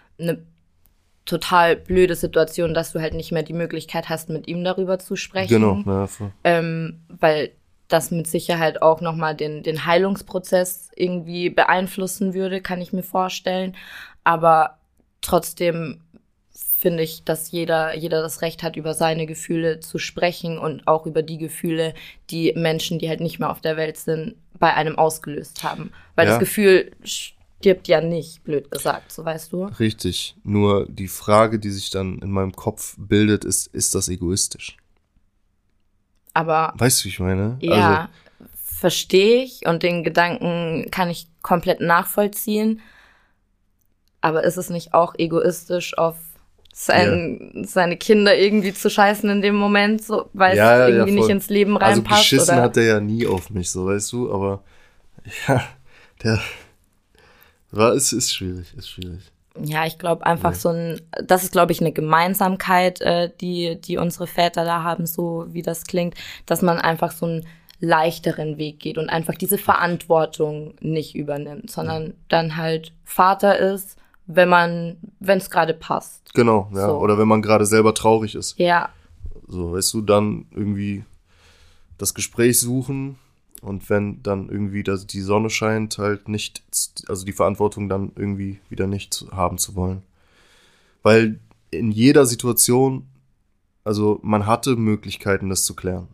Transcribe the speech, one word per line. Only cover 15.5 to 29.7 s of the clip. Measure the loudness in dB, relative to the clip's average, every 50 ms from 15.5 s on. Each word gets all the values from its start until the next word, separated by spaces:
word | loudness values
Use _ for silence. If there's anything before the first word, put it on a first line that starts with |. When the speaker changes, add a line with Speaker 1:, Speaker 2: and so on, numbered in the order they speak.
| -6 -2 -2 -2 0 -2 -6 -8 -10 -14 _ _ _ -20 _ _ _ _ _ _
Speaker 1:
finde | _ -12 -6 -6 -4 0 0 0 0 0 -2
ich, | -4 -6 -8
dass | -4 -4 -4 -4 -4 -8
jeder, | -6 -6 -2 0 0 0 0 -2 -4
jeder | -6 -4 -2 -2 -2
das | -2 -4 -6 -6
Recht | -6 -6 -6 -6 -8
hat, | -8 -8
über | -6 -6 -6 -2
seine | 0 0 0 0 -2 -4
Gefühle | -8 -8 -12 -6 -4 -2 -2 0 -2 -2 -4
zu | -8 -10 -10 -8
sprechen | -8 -8 -4 -2 -2 -2 -2 -4 -8 -8 -8 -6
und | -6 -6 -6 -4 0 0
auch | 0 0 0
über | -2 -4 -4
die | -4 -4 -8 -10
Gefühle, | -10 -10 -10 -6 -4 -4 -2 -2 -2 -4 -4 -10 -18 -20 -20 -20 _ -10
die | -6 0 0 0 0
Menschen, | 0 0 0 -2 -2 -4 -4 -6 -4
die | -4 -4
halt | -4 -4
nicht | -4 -6 -4 -4
mehr | -4 -4
auf | -4 -4
der | -4 -4 -4
Welt | -2 -4 -6 -6
sind, | -8 -6 -4 -4 -4 -6 -10 -12 _ _ _ -2 2
bei | 2 2 4
einem | 2 0 0 2 2
ausgelöst | 2 2 0 -4 -10 -10 -10 -10 -12 -14 -14 -8
haben. | -8 -8 -8 -8 -12 -14 -16 -20 -16 _ 2
Weil | 4 4
Speaker 2:
Ja. | 4
Speaker 1:
das | 4 4
Gefühl | 2 0 0 4 6 6 6 6 4 0 -12 _ -12
stirbt | -10 -10 -10 -10 -14 -18 _ _ _ _ 0 2 2 2 2 2
ja | 2 2 2
nicht, | 2 0 -4 -4 -6 -8 -16 -14
blöd | -8 -4 -4 -4 -4 -6
gesagt, | -10 -6 -4 -4 -4 -4 -8 -16
so | -16 -12 -10
weißt | -8 -8 -10 -10 -8
du. | -8 -8 -8 -8